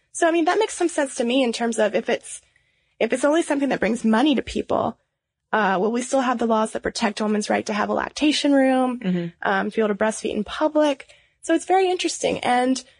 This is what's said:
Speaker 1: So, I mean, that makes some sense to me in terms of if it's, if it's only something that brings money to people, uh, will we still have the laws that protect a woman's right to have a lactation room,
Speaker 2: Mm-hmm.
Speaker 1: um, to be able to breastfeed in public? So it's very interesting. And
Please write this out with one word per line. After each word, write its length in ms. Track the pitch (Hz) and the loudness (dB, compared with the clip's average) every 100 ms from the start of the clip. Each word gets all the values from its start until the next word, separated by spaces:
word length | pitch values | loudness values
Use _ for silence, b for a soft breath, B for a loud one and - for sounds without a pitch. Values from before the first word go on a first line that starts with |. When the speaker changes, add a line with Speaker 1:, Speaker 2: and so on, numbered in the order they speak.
| _ | _
Speaker 1:
So, 120 | - 330 | -2 2
I 40 | |
mean, 140 | 339 320 | 2 2
that 120 | 359 | 0
makes 160 | 440 | 0
some 140 | - 349 | -2 -2
sense 260 | - 277 - | -2 -4 -2
to 80 | |
me 180 | 233 254 | 0 2
in 80 | 247 | 2
terms 260 | 220 233 226 | 0 -2 0
of 160 | 214 | 0
if 140 | 220 226 | 0 -2
it's, 300 | - - - _ _ _ _ _ - | -4 -6 -20 _ _ _ _ _ -4
if 140 | 226 | -2
it's 120 | 262 | 0
only 180 | 285 311 | 2 2
something 260 | 330 285 277 | 2 0 0
that 100 | 180 | 0
brings 240 | 190 240 | 0 0
money 300 | 220 220 302 | 2 4 4
to 80 | 240 | 2
people, 560 | - 214 - - - - _ _ _ _ - | -2 -6 -2 -2 -2 -6 _ _ _ _ -4
uh, 260 | 220 196 185 | 0 2 2
will 120 | 208 | 0
we 100 | 240 | -2
still 180 | 254 269 | 0 0
have 180 | 247 240 | 0 0
the 80 | 233 | 2
laws 260 | 220 220 | 2 0
that 100 | - | -4
protect 380 | - - 226 214 | -6 -2 -4 -2
a 40 | |
woman's 240 | 214 214 208 | -2 0 0
right 160 | 208 214 | -2 -2
to 60 | |
have 160 | 208 208 | -2 -2
a 60 | |
lactation 580 | 214 - - 302 285 294 | -2 -4 0 0 2 2
room, 460 | 277 262 262 254 247 | 4 4 2 0 -2
Speaker 2:
Mm-hmm. 280 | 202 180 170 - - | -2 -2 -2 -4 0
Speaker 1:
um, 220 | 196 202 | 0 0
to 60 | 220 | 0
be 40 | |
able 140 | 214 | 0
to 80 | 202 | 0
breastfeed 300 | 214 220 - | -2 -2 -4
in 100 | - | -4
public? 600 | 208 - 311 302 302 277 - b b b | -6 -2 0 2 2 0 -8 b b b
So 140 | - | -2
it's 100 | 330 - | -2 2
very 220 | 370 381 | 2 2
interesting. 520 | 359 330 - - - | 0 -4 -4 -2 -2
And 420 | - 247 254 254 - b | 0 2 2 0 -4 b